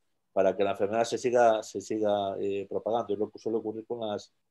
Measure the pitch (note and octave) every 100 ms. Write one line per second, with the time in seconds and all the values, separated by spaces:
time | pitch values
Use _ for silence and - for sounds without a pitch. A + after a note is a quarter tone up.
0 | _ _ _ G2+ F#2+ F#2 G2 G2 G2+ A2+
1 | A#2 A#2+ B2 B2 A#2 G#2+ - G#2 G2 A2
2 | G#2+ G2+ G2 G2 G2+ G2 F#2+ G2 G#2 A#2
3 | G#2+ G2+ G#2+ - A#2+ A2+ G#2+ A2 A2 A#2+
4 | A2 G2+ - _ _